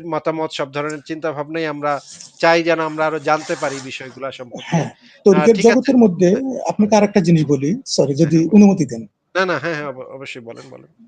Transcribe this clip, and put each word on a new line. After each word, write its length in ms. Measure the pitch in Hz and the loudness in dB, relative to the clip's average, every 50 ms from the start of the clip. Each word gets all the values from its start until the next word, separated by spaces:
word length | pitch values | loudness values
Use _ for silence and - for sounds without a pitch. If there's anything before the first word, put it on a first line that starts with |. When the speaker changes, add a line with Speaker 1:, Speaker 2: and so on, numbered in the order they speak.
| 160 | -4
Speaker 1:
মতামত, 440 | 170 156 151 - 165 160 160 160 156 | -6 -6 -6 -4 -4 -4 -4 -6 -6
সব 160 | - - 147 135 | -6 -8 -8 -8
ধরনের 300 | 135 147 147 151 156 147 - | -6 -6 -6 -6 -8 -10 -12
চিন্তাভাবনাই 640 | - 160 156 151 160 135 147 143 147 160 165 160 | -12 -10 -8 -6 -6 -6 -8 -8 -8 -8 -6 -6
আমরা 260 | 151 147 147 143 147 147 135 - - - - - - _ - | -6 -6 -4 -4 -4 -4 -4 -8 -12 -20 -20 -20 -20 _ 0
চাই 180 | - 165 165 170 | 2 4 4 4
যেন 180 | 165 170 165 160 | 2 0 0 0
আমরা 240 | 160 156 151 156 156 | -2 -4 -4 -2 -2
আরো 120 | 156 156 156 | -2 -2 -2
জানতে 340 | 143 151 151 156 151 - 170 | -2 0 0 0 -2 -4 -6
পারি 200 | 160 156 143 139 135 | -4 -4 -6 -6 -8
বিষয়গুলা 480 | 131 135 - - 135 131 120 127 135 135 | -10 -12 -14 -14 -14 -16 -14 -12 -12 -12
সম্পর্কে। 340 | 123 - 127 120 - - - | -12 -12 -16 -16 -16 -16 -8
Speaker 2:
হ্যাঁ, 240 | - 170 160 135 120 - _ _ _ _ _ - | -4 -2 -2 -2 -4 -10 _ _ _ _ _ 4
Speaker 1:
আ, 0 | |
Speaker 2:
তরিকার 260 | 202 190 196 - 233 | 4 4 6 4 4
Speaker 1:
ঠিক 160 | 220 185 208 233 | 4 4 4 4
আছে। 120 | 240 262 | 4 4
Speaker 2:
জগতের 140 | - 277 254 | 2 2 4
মধ্যে 320 | 247 233 202 170 175 180 175 | 4 4 4 4 2 2 2
Speaker 1:
হ্যাঁ। 140 | 202 254 269 262 247 - - | 2 0 -2 -6 -8 -6 -6
Speaker 2:
আপনাকে 260 | 170 175 - 214 208 220 | -4 0 0 2 4 4
আরেকটা 260 | 208 208 202 - 214 | 4 4 4 2 2
জিনিস 220 | 165 175 170 156 151 | 2 4 4 4 2
বলি, 260 | 139 147 131 139 147 208 269 - | 2 0 0 0 -2 -4 -4 -6
সরি 280 | - - - 147 135 139 | -4 -2 0 0 0 2
Speaker 1:
হ্যাঁ, 40 | 139 | 0
Speaker 2:
যদি 140 | 165 156 | 2 2
Speaker 1:
হ্যাঁ, 140 | 165 160 165 | 2 2 2
বলেন। 80 | - 214 | 4 6
Speaker 2:
অনুমতি 300 | 208 208 196 190 185 147 | 8 8 8 6 2 -2
দেন। 180 | 113 117 117 110 - _ _ _ _ | -4 -6 -10 -12 -14 _ _ _ _
Speaker 1:
না, 100 | - 180 190 | -4 -2 -2
না, 120 | 185 165 135 | 0 -2 -4
হ্যাঁ, 160 | 139 170 165 | -4 -6 -6
হ্যাঁ, 140 | 147 147 143 | -6 -8 -10
অব-, 220 | 127 127 123 - | -10 -12 -14 -16
অবশ্যই 300 | 123 135 135 - - 131 | -16 -16 -16 -14 -14 -14
বলেন, 260 | 113 113 117 123 - 131 | -14 -16 -16 -16 -18 -20
বলেন। 200 | 127 127 - _ _ _ _ | -20 -20 -20 _ _ _ _